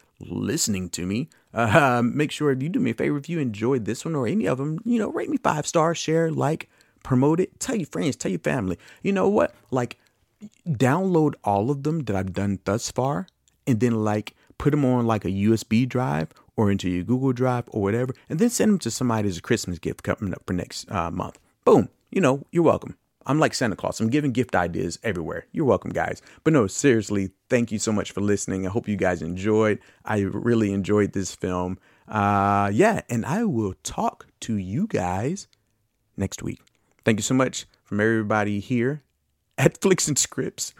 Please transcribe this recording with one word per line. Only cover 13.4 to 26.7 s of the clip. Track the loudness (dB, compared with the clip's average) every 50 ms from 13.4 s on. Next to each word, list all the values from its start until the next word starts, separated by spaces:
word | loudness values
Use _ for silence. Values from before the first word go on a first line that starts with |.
| _ _ _ _ -2
and | 0 0 2
then, | 2 0 0 0 0
like, | 0 -2 -2 -4 -6 _ _ _ _ -14 -2
put | 0 2 2
'em | 4 2
on, | 4 4 4 2
like, | 2 0 0 0
a | -2
U | -2 0 2 2 2
S | 2 2
B | 0 2 2 2
drive | 2 0 -2 -2 -2 -2 -4 -4 -6 -10 -20 _ _ -2
or | 0 2 2
into | 2 0 -2 -2
your | -2 -2 -2
Google | -2 -2 0 0 0 0
Drive | 0 0 0 0 -2 -4 -4
or | -4 -2 0
whatever, | 0 0 0 -2 -4 -6 -10 _ -8
and | -2 0
then | 0 0
send | 2 2 2 4 2
'em | 2
to | 0 -4
somebody | -4 -2 0 0 0 2 0 0
as | -2 -4
a | 0
Christmas | 0 0 0 0 -6 -8 -6
gift | -6 -6 -6 -4 -2
coming | -2 -2 -2 -2 -6 -6
up | -8 -6
for | -4 -4
next, | -4 -4 -6 -10 -14 -12 -6
uh, | -4 -4 -2 -2
month. | -4 -6 -6 -8 -8 -16 _ _ _ _ 4
Boom. | 6 6 6 6 2 _ _ _ _
You | -2 2
know, | 2 2 2 2 -4 _
you're | 0 2 4
welcome. | 4 4 2 -2 -10 -16 _ _ _ _ _ -4 -2
I'm | 2 2
like | 2 2 2
Santa | 0 -2 -2 -2
Claus. | -2 -4 -6 -2 0
I'm | -2 0
giving | 0 0 0 0
gift | 0 0 -2 0 0
ideas | 0 0 0 -2 -2 -4 -4 -4 -4 -4
everywhere. | -4 -4 -4 -4 -6 -8 -8 -10 _
You're | -4 -2 2
welcome, | 4 2 2 2 -4
guys. | -4 -2 -2 -2 -4 -8 _ -20 -20 -2 0
But | 4 4
no, | 4 4
seriously, | 2